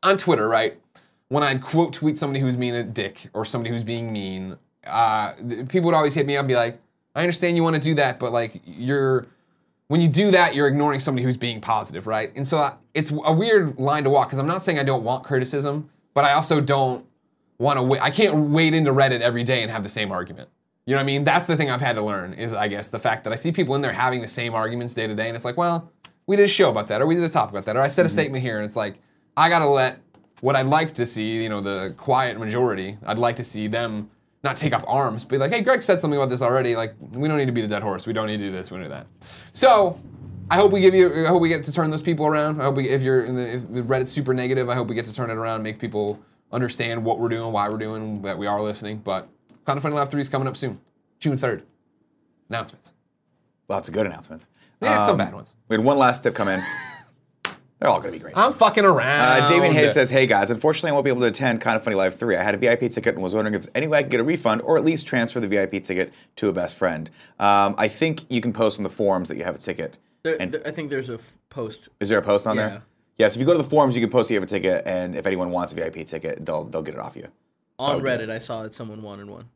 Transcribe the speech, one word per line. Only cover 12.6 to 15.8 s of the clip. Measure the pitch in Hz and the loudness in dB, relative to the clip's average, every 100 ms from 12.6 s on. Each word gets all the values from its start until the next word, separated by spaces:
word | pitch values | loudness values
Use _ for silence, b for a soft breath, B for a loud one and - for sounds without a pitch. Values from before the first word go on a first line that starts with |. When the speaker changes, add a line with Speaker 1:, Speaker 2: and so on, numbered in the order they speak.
| 143 - _ | 0 -4 _
Speaker 1:
it's | 156 156 147 | -6 -4 -2
a | 147 | 2
weird | 160 226 214 160 135 | 2 4 4 4 -2
line | 135 151 | 0 2
to | 135 | 4
walk, | 139 120 | 4 2
'cause | 135 | -2
I'm | 143 | -2
not | 185 | -2
saying | 185 156 | 0 0
I | |
don't | 139 131 | 2 0
want | 110 127 | 0 -4
criticism, | - 139 127 143 143 143 | 0 -2 0 -4 -4 -4